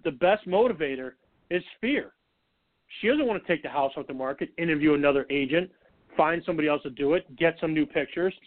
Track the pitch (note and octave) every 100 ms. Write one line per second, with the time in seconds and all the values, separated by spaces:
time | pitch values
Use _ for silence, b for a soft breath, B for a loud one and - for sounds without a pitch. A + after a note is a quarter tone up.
0 | E3 B2+ F3+ G#3 D#3+ F#3+ B3 E3 C#3+ C3
1 | C3 - _ _ - F3+ - - A#3 C#4+
2 | - _ _ _ _ _ _ _ _ -
3 | G#3+ D4+ B3+ G3 - D#3 C#3 C#3+ C#3 D3+
4 | C3+ C3 C3 C#3 F3 - E3+ D3+ D3+ C#3+
5 | C#3+ C#3 C3 C#3+ C3+ E3 F#3 b b _
6 | _ - D#3 E3+ F3 D#3+ D3+ D3 D3 B2
7 | C#3+ F3 - - E3 E3 E3 D#3 D3 D#3+
8 | C3+ F3 F#3 -